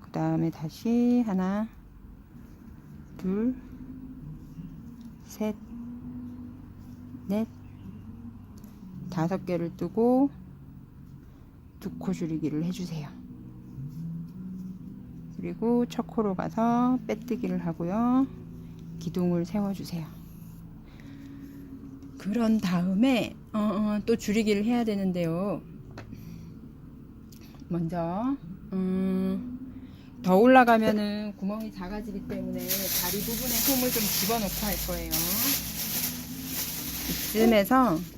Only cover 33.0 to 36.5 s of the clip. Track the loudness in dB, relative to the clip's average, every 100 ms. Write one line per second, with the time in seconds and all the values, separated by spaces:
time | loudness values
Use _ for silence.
33 | 0 0 -2 -2 0 2 4 4 4 4
34 | 2 2 2 2 2 0 0 0 0 -2
35 | -2 0 0 2 2 0 -2 -4 -4 -2
36 | -2 -4 -8 -8 -6